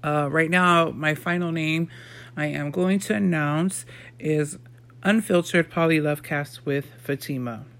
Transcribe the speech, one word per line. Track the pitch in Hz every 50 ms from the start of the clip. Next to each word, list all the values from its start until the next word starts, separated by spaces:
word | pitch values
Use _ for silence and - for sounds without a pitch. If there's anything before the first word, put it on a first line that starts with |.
| -
Uh, | 147 151 151 143 139
right | 143 160 165 160
now, | 175 185 180 180 175 170 165 160
my | - 120 156 156 151
final | 151 - 175 175 175 175 170
name | 165 165 156 156 160 165 170 165 - - - - - - - - -
I | - 151
am | 151 147 147 143 147
going | 147 185 180 185 196 196
to | 196 - 214
announce | 208 202 180 170 156 147 147 147 156 170 190 - - - - - - - - - -
is | - 156 156 151 147 143 - - - - - - - - - -
Unfiltered | - 190 214 226 208 - 190 175 170 - - 175 160 -
Poly | - 170 165 165 165 156
Lovecast | 147 151 147 147 - - 156 143 147 - - - -
with | 147 139 143 139 - - -
Fatima | - - 143 135 - - 143 127 123 120 113 107 - - -